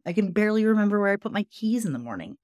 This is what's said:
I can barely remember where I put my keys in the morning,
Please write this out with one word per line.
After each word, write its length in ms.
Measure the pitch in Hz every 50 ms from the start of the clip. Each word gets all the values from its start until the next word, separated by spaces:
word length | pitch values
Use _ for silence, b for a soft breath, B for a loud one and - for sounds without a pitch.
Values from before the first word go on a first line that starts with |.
| -
I 80 | 175 170
can 180 | 208 202 185
barely 340 | 170 214 214 214 214 220 214
remember 340 | 220 220 214 208 202 208 208
where 140 | 202 196 202
I 40 |
put 140 | 202 - 226
my 120 | - 208 208
keys 400 | - - - 220 220 233 240 226
in 100 | 170 135
the 60 | 120
morning, 380 | 120 117 104 90 80 92 - -